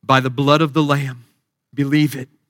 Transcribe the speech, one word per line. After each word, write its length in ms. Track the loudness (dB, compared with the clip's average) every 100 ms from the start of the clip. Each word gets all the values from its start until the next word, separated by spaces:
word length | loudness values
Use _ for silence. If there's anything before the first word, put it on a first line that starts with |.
By 160 | 2 0
the 120 | 0
blood 300 | -2 2 2
of 120 | 2
the 80 | 0
Lamb. 440 | 0 -2 -4 -10 _ _ _ _ _
Believe 420 | -6 0 2 0 -2
it. 120 | -14 _